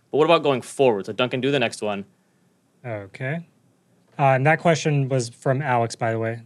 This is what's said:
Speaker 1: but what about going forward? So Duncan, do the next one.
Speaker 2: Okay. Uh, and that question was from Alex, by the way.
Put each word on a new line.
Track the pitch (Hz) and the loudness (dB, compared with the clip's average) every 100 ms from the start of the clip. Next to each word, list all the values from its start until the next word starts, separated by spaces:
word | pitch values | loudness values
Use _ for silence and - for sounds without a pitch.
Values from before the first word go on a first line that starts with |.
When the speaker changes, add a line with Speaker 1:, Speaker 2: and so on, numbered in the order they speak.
| - | -4
Speaker 1:
but | 131 | 0
what | |
about | 160 165 | 4 4
going | 147 127 | 2 -2
forward? | - - 131 101 95 | -4 0 2 2 -4
So | |
Duncan, | 101 123 131 | -4 -4 -2
do | 131 | 0
the | 143 | 0
next | 113 - | -2 -4
one. | 107 101 98 _ _ _ _ _ _ _ | -6 -6 -10 _ _ _ _ _ _ _
Speaker 2:
Okay. | 123 104 98 - 131 165 170 _ _ _ _ _ _ - | -12 -10 -12 -10 -8 -8 -10 _ _ _ _ _ _ 0
Uh, | 139 | 2
and | 131 147 | 4 2
that | 160 | 2
question | 175 147 160 143 131 | 2 2 2 0 0
was | 135 117 | -2 -2
from | - 143 131 | -4 -2 -2
Alex, | 147 123 117 | 0 0 0
by | - 117 | -2 -4
the | 113 | -2
way. | 113 117 | -4 -6